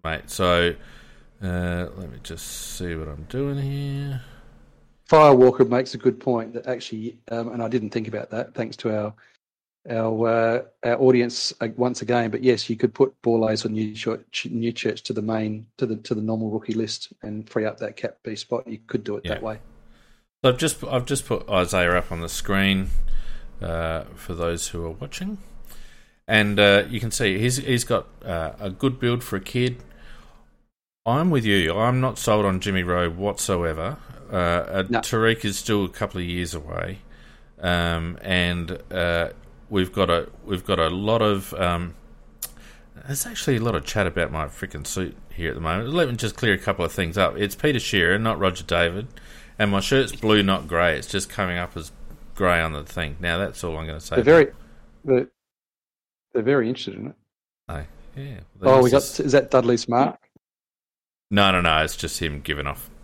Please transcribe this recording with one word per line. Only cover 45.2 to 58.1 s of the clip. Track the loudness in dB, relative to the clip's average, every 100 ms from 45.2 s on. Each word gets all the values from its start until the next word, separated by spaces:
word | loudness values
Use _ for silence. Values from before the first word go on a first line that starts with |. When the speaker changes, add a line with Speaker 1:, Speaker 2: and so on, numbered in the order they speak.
| -14
Speaker 1:
here | -6 -6
at |
the | -4
moment. | -2 -2 -2
Let | 0 0
me | 0
just | -4 -2
clear | 2
a | 2
couple | 0 -2
of | -2
things | -2 -2 2
up. | 0 2
It's | -4
Peter | 0 0 0
Shearer, | 0 2 4 2
not | 0 0
Roger | 0 -2
David, | -2 0 0 -2 -10 -16 -20 -20 -20 -2
and | 0
my | 0
shirt's | 2 2 2
blue, | -2 4 6
not | 6 2 0
grey. | 2 2 2
It's | -2
just | -4 -4
coming | -4 -4 -2
up | -6 -8
as | -14 -16 -16 -16 -16
grey | 0 4 4
on | 2
the | -4
thing. | -8 -8 -6 -4
Now, | -4 -2
that's | -2 -4
all | -8 -6
I'm | -8
gonna | -10
say. | -2 0
Speaker 2:
They're |
very, | 6 8 6 0 -20 -20 -20 -16
they're, | 0 2 0 _ _ _ _ _ _ _ _ _ _
they're | -4
very | 0 0 0
interested | -4 -8
in | -10 -12
it. | -14 _ _ _ _ _
Speaker 1:
Oh, | -10 -10 -16 -20